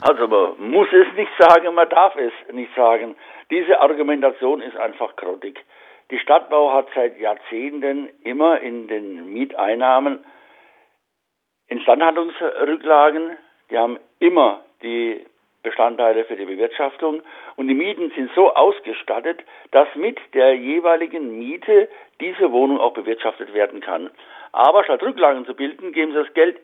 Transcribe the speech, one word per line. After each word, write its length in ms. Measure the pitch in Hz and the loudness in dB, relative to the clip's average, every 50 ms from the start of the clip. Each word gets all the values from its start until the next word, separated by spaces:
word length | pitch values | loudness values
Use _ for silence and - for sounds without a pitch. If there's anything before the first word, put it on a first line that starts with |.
Also 260 | - 143 147 117 120 | 0 2 2 2 2
man 440 | 110 107 98 92 87 - - 101 117 | 2 2 2 2 0 -2 -6 -6 -2
muss 160 | 156 202 202 - | 0 2 2 6
es 140 | 185 185 180 - 185 | 6 6 6 4 2
nicht 140 | 202 202 - - | -6 -6 -2 2
sagen, 380 | - 170 170 170 170 170 170 170 | 6 8 8 8 6 6 2 2
man 140 | 170 165 160 | 2 2 4
darf 260 | 185 175 190 185 - | 4 4 4 4 2
es 180 | 147 123 117 - - - - | -2 -6 -6 -8 -10 -18 -16
nicht 220 | 120 127 120 - - | -12 -12 -12 -8 -2
sagen. 380 | 127 120 113 117 110 117 113 - _ - - - - - - | 2 4 4 4 2 -2 -6 -14 _ -20 -20 -20 -18 -10 -6
Diese 280 | 160 180 170 175 185 - | -4 -2 2 2 4 4
Argumentation 800 | 147 147 151 147 147 143 151 139 135 135 123 - 131 131 151 135 | 4 2 2 2 -2 -2 -2 0 0 0 0 0 -2 -2 -2 -2
ist 140 | 117 - - | -4 -10 -10
einfach 400 | - 113 107 104 - 117 - - | -8 -8 -8 -6 -8 -10 -10 -10
grottig. 480 | - 95 90 92 92 95 101 92 - - _ _ _ - - - _ _ - | -10 -10 -10 -10 -10 -12 -14 -16 -16 -20 _ _ _ -20 -20 -20 _ _ -12
Die 80 | 131 | -10
Stadtbau 560 | - - 143 147 165 - - 151 147 147 143 135 | -6 0 2 2 2 2 2 0 2 2 2 2
hat 140 | 139 135 - - | 0 -2 -2 -4
seit 240 | 135 120 120 117 104 | -4 -4 -4 -4 -4
Jahrzehnten 920 | 107 104 107 - - - 117 113 131 147 147 143 139 139 139 143 139 - - _ - | -6 -6 -6 -6 -10 -12 -10 -8 -8 -8 -8 -6 -6 -6 -6 -6 -8 -12 -16 _ -12
immer 360 | 117 123 143 156 165 160 - | -8 -4 0 0 0 0 0
in 280 | - 120 117 120 113 | -4 -8 -10 -12 -10
den 440 | 107 110 107 104 98 92 85 85 95 | -8 -8 -8 -8 -10 -14 -14 -14 -12
Mieteinnahmen 840 | 101 120 135 139 - - 98 104 110 120 127 127 127 131 139 143 - - - _ _ _ _ _ _ _ _ _ _ _ _ _ _ _ _ _ _ _ _ _ _ _ _ _ _ _ _ | -8 -8 -8 -8 -6 -4 -2 -2 -2 0 2 2 2 2 2 -2 -4 -6 -12 _ _ _ _ _ _ _ _ _ _ _ _ _ _ _ _ _ _ _ _ _ _ _ _ _ _ _ _
Instandhaltungsrücklagen, 1700 | - 120 117 - 127 117 143 165 165 165 170 170 170 - - 170 147 - - 131 143 160 - - 156 156 147 147 156 151 160 165 165 170 - _ _ _ _ _ - | -12 -12 -4 2 2 2 4 4 0 0 0 -4 -6 -8 -8 -8 -6 -4 -2 -2 -2 -4 -2 0 2 4 6 6 4 2 0 -6 -8 -10 -14 _ _ _ _ _ -6
die 80 | 117 | -2
haben 220 | 117 117 120 120 - _ _ _ - | -2 -2 -2 -4 -8 _ _ _ 2
immer 420 | 175 170 180 160 135 107 101 101 - _ _ _ | 2 4 4 4 4 2 2 -2 -12 _ _ _
die 420 | 117 117 117 117 117 113 107 - - _ _ _ _ _ _ _ - | -12 -8 -6 -4 -4 -4 -6 -8 -14 _ _ _ _ _ _ _ -12
Bestandteile 640 | 113 - - 113 120 117 117 120 113 110 113 110 | -8 -2 0 0 0 0 0 0 0 2 0 -2
für 100 | - 113 | -6 -8
die 100 | 98 98 | -10 -10
Bewirtschaftung 760 | 92 95 95 113 120 - - 147 139 - - 160 156 151 156 - - - - - - - | -8 -6 -4 -4 -4 -4 -4 -6 -6 -6 -6 -6 -6 -6 -6 -10 -16 -20 -20 -20 -18 -12
und 120 | - 131 | -6 -4
die 80 | 131 131 | -2 -2
Mieten 360 | 139 175 202 202 180 175 156 - | -2 -2 -4 -6 -6 -8 -8 -6
sind 160 | 147 131 123 - | -8 -8 -2 2
so 160 | 180 190 - - | 4 4 4 6
ausgestattet, 880 | - 147 202 202 - - - 110 - - - 107 117 139 165 170 - - _ - - - - | 4 4 4 2 -2 -6 -12 -12 -10 -8 -8 -8 -6 -6 -8 -8 -10 -12 _ -20 -20 -6 0
dass 180 | - 135 147 - - | 2 2 2 2 0
mit 220 | 143 180 233 - - - _ - | -6 -6 -6 -6 -8 -12 _ 0
der 220 | 135 127 135 131 | 2 4 4 4
jeweiligen 800 | 123 123 135 156 175 170 170 165 165 170 156 151 160 143 117 110 | 2 -2 -4 -4 -2 0 0 0 0 -2 -6 -8 -10 -10 -10 -10
Miete 500 | 113 120 127 160 175 - 220 214 202 220 - - - - _ _ - | -12 -12 -12 -12 -8 0 4 4 4 4 2 -4 -20 -20 _ _ -12
diese 320 | 156 180 180 196 190 143 | -10 -8 -4 -2 -2 0
Wohnung 280 | 120 123 135 135 139 113 | 2 2 2 2 0 0
auch 140 | 113 117 - | -2 -2 -2
bewirtschaftet 600 | 113 98 110 113 - - 110 - - 110 101 101 | -4 -6 -6 -6 -4 -6 -8 -8 -8 -12 -6 -2
werden 260 | 104 104 101 101 101 | -2 -2 -2 -4 -10
kann. 300 | - 95 90 - 92 87 _ _ - - - - - - | -10 -8 -8 -8 -8 -10 _ _ -20 -20 -20 -20 -18 -6
Aber 320 | - - 123 143 170 208 185 | 0 2 4 4 4 4 2
statt 180 | - 135 - | 2 -2 -2
Rücklagen 440 | 185 262 262 185 165 143 139 127 123 | -2 -4 -2 2 2 2 2 0 -6
zu 80 | 127 123 | -10 -10
bilden, 400 | - 139 143 147 - 185 180 151 | -8 -8 -8 -8 -10 -14 -10 -6
geben 180 | 160 156 156 | -4 -4 -4
sie 60 | 147 | -2
das 160 | 151 143 - - | -4 -4 -2 0
Geld 260 | 165 165 180 175 - | 0 0 0 0 -6